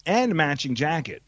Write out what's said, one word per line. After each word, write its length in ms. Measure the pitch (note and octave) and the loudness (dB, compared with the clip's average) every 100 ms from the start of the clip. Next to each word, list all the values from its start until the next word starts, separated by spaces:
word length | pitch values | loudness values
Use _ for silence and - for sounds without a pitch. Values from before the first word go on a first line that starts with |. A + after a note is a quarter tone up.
| - | 0
and 280 | A3 B3+ | 2 2
matching 400 | E3 D3 C#3+ C#3 | 2 2 0 -4
jacket. 480 | A#2+ D3 D#3+ C3 - | -2 0 -2 -4 -12